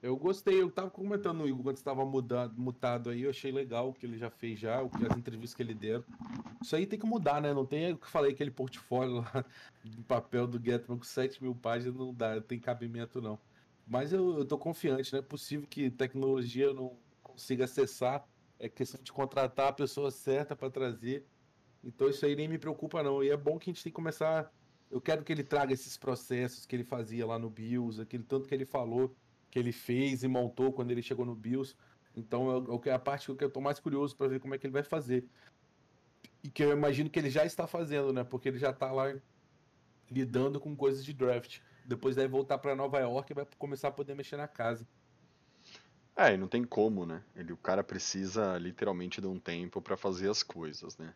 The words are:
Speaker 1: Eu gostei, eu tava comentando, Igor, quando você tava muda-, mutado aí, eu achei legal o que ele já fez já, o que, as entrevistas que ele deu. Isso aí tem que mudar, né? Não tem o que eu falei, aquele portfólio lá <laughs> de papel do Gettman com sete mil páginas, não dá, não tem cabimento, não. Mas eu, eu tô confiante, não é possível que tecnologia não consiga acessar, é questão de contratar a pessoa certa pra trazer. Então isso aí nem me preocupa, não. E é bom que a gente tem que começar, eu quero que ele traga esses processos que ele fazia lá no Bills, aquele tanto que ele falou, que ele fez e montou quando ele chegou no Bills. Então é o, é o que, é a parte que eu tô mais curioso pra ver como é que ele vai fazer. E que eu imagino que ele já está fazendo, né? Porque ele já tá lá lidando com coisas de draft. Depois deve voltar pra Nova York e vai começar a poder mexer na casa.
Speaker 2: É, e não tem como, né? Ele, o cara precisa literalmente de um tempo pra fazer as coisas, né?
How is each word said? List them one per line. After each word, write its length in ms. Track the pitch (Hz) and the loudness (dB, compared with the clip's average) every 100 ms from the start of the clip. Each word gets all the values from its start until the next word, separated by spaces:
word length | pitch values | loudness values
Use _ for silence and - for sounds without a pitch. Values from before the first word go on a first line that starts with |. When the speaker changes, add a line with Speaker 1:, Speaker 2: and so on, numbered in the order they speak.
Speaker 1:
Eu 160 | 123 131 | 0 0
gostei, 420 | 160 190 - 190 | 2 0 4 6
eu 120 | 185 | 6
tava 180 | - 185 | 2 -4
comentando, 580 | - 196 202 196 165 151 | -4 -2 0 0 0 0
Igor, 140 | 131 | 0
quando 160 | 131 135 | -2 -4
você 60 | |
tava 200 | - 135 | -2 0
muda-, 480 | 135 135 120 123 120 110 | 2 0 2 0 0 -2
mutado 560 | 127 123 123 120 120 | -4 0 0 0 -2
aí, 100 | 120 | -2
eu 80 | 135 | -2
achei 220 | 135 139 | -2 -2
legal 380 | 135 135 117 131 | -2 0 0 -2
o 40 | |
que 120 | 131 120 | -4 -8
ele 120 | 117 | -6
já 140 | 117 | -8
fez 280 | - 117 110 | -6 -8 -4
já, 220 | 110 120 | 0 0
o 80 | 131 | 0
que, 160 | - 113 | 0 0
as 100 | 123 | 0
entrevistas 380 | 120 113 117 | -2 -8 -12
que 80 | - | -6
ele 140 | 120 107 | -6 -4
deu. 280 | 107 117 120 - - - - - | -2 -2 -4 -14 -12 -10 -12 -12
Isso 160 | - 156 | -4 -2
aí 120 | 190 | 0
tem 100 | 214 | -2
que 80 | 220 | 0
mudar, 340 | 233 151 147 | 2 2 4
né? 140 | 147 | 2
Não 140 | 143 135 | 2 0
tem 260 | 147 165 | 0 0
o 40 | 165 | -2
que 80 | - | -2
eu 40 | |
falei, 220 | 165 143 | 4 4
aquele 180 | 135 147 | 4 -4
portfólio 680 | 127 131 - - 123 131 123 | -2 -6 -6 -2 0 2 0
lá 280 | 117 135 123 - - | -2 -4 -4 -10 -20
<laughs> 180 | - | -18
de 180 | 113 110 | -16 -14
papel 460 | 117 123 - 123 123 | 0 0 2 0 0
do 120 | 120 | 0
Gettman 340 | 117 120 - 123 | 2 0 0 -8
com 60 | |
sete 400 | - - 131 - | -6 -2 -2 -2
mil 100 | 131 | -6
páginas, 420 | 123 113 117 123 127 | -4 -2 0 -2 -4
não 160 | 131 | -6
dá, 240 | 127 113 110 | -2 -2 -2
não 60 | |
tem 180 | 107 120 | -4 -6
cabimento, 600 | 120 120 117 117 117 - | -2 -4 -4 -6 -6 -6
não. 160 | 110 107 _ _ _ _ - | -6 -8 _ _ _ _ -2
Mas 260 | 120 147 | -2 2
eu, 280 | 190 180 160 | 2 4 2
eu 60 | 135 | 0
tô 120 | 147 | 0
confiante, 560 | 160 165 156 131 135 | -2 -2 0 2 0
não 60 | 135 | -2
é 20 | |
possível 460 | 135 147 - 147 143 | -4 -10 -6 -6 -6
que 220 | - 135 | 0 0
tecnologia 840 | 123 131 135 135 135 120 120 143 | 2 -2 2 2 2 2 2 2
não 200 | 135 127 - _ _ | 2 -6 -10 _ _
consiga 440 | - - - 127 127 | -20 -18 -4 0 0
acessar, 600 | - 131 - 127 139 - _ _ _ | 4 2 2 0 0 -6 _ _ _
é 80 | - | -12
questão 300 | - 127 - | -4 -4 -4
de 80 | - | -12
contratar 560 | - 135 139 135 - 135 | -2 0 2 0 4 2
a 60 | |
pessoa 360 | 135 139 - 143 | 4 -2 0 -2
certa 460 | 135 - 135 147 143 | -2 0 2 0 -4
pra 140 | 135 | -6
trazer. 580 | 135 131 110 117 135 - _ _ _ _ _ | -2 -2 -2 -4 -4 -6 _ _ _ _ _
Então 260 | 127 - 135 | -16 2 2
isso 160 | 139 143 | 4 2
aí 100 | 143 | 2
nem 120 | 156 | -2
me 100 | 160 | -4
preocupa, 460 | 156 151 160 170 | -4 -6 -4 0
não. 200 | 143 139 | 2 4
E 60 | 139 | 4
é 80 | 147 | 4
bom 220 | 143 160 | 2 0
que 100 | - | -4
a 40 | |
gente 100 | 170 | -6
tem 80 | - | -8
que 40 | 165 | -6
começar, 560 | 165 156 160 160 156 _ _ _ _ | -6 0 2 2 -2 _ _ _ _
eu 100 | 127 | -4
quero 240 | - 156 | 0 0
que 80 | 151 | 0
ele 120 | 156 | -4
traga 300 | 135 147 139 | 0 2 2
esses 220 | 131 - - | 0 -2 -6
processos 720 | - 123 - 123 123 - - | -2 -4 -2 -2 -2 -4 -6
que 100 | 123 | -4
ele 80 | |
fazia 420 | 120 127 110 117 113 | -4 -4 -4 -2 -2
lá 120 | 117 | -2
no 120 | 113 | -4
Bills, 520 | 107 113 120 120 110 | -8 -2 0 0 -4
aquele 220 | 110 123 | -6 -8
tanto 240 | 117 135 135 | -2 -2 0
que 80 | 139 | -4
ele 100 | 131 | -2
falou, 500 | 139 117 117 131 131 _ _ _ | -2 0 2 0 -2 _ _ _
que 100 | 127 | 0
ele 140 | 120 | 0
fez 500 | 117 - 123 139 131 | -2 0 2 2 2
e 40 | 131 | 0
montou 420 | 127 120 107 131 | 2 0 2 2
quando 200 | 131 123 | 2 -2
ele 100 | 120 | -2
chegou 240 | 117 127 123 | -2 -2 -2
no 100 | 113 | -4
Bills. 400 | 107 127 135 - - _ _ - | -2 0 -2 -8 -20 _ _ -14
Então 340 | 113 120 127 | -4 0 2
é 80 | 127 | 2
o, 120 | 127 | 0
é 40 | 120 | -2
o 40 | |
que, 100 | 131 | 2
é 40 | |
a 60 | 127 | 2
parte 340 | - 139 - | 2 -4 -4
que 100 | 135 | -2
eu 60 | 139 | -2
tô 100 | 135 | 0
mais 200 | 139 143 | -2 0
curioso 360 | - 139 143 - | 0 0 0 2
pra 120 | 135 | 0
ver 120 | 131 | 0
como 140 | 135 135 | -2 -4
é 20 | |
que 100 | 139 | -2
ele 60 | |
vai 100 | 135 | -2
fazer. 420 | 143 - 127 127 123 _ - _ _ _ _ _ _ _ - _ | 0 -2 2 0 0 _ -20 _ _ _ _ _ _ _ -20 _
E 60 | 147 | -14
que 140 | - | 2
eu 80 | 147 | 6
imagino 380 | 147 147 135 147 | 6 4 4 2
que 100 | 160 | 2
ele 100 | 147 | 2
já 160 | 139 160 | 4 2
está 220 | - 170 | 2 -4
fazendo, 460 | 170 165 147 139 | -2 -2 2 2
né? 100 | 131 | 2
Porque 240 | 123 127 135 | 0 -2 -2
ele 120 | 131 | 0
já 120 | 139 | 0
tá 200 | 127 135 | 0 -2
lá 220 | 135 135 135 _ _ _ _ _ _ _ _ _ | 2 0 -2 _ _ _ _ _ _ _ _ _
lidando 500 | 127 127 120 135 139 | -2 0 2 2 0
com 160 | 151 147 | -6 2
coisas 280 | 139 135 | 2 2
de 100 | 135 | -4
draft. 460 | 143 127 120 - - - - | 0 2 2 0 -18 -20 -20
Depois 320 | - 120 135 131 | -6 0 0 2
deve 120 | 131 | 2
voltar 320 | 131 135 139 | 2 2 0
pra 160 | 143 135 | 0 0
Nova 240 | 139 139 | 2 2
York 320 | 123 123 135 | 2 0 -4
e 40 | 143 | -8
vai 120 | 139 - | -8 -8
começar 300 | 143 139 147 | -6 -2 -4
a 40 | |
poder 240 | 139 139 139 | -2 -6 -6
mexer 220 | 139 147 | -8 -6
na 100 | 147 | -8
casa. 400 | - 117 110 117 _ _ _ _ _ _ _ - - - _ _ - | -2 -2 -2 -6 _ _ _ _ _ _ _ -20 -20 -20 _ _ 6
Speaker 2:
É, 180 | 165 | 8
e 40 | 95 | 8
não 100 | 95 | 2
tem 160 | 120 | 0
como, 420 | 120 - 107 104 85 | 0 4 4 4 -4
né? 180 | 82 - - | -8 -10 -14
Ele, 160 | 82 | -10
o 60 | 85 | -6
cara 260 | - 95 | 0 0
precisa 760 | 101 92 - 95 95 104 101 90 | 0 -4 -4 -2 -2 0 0 0
literalmente 600 | 87 87 104 90 90 - | -4 -2 -2 0 -4 -4
de 80 | 95 | -4
um 120 | 92 | -4
tempo 420 | - 85 87 98 | -4 -4 -4 -6
pra 160 | - 95 | -4 -2
fazer 320 | 98 90 95 | -2 0 0
as 140 | 107 | 0
coisas, 540 | - 85 80 73 78 78 | -2 -6 -8 -8 -12 -12
né? 160 | 80 | -14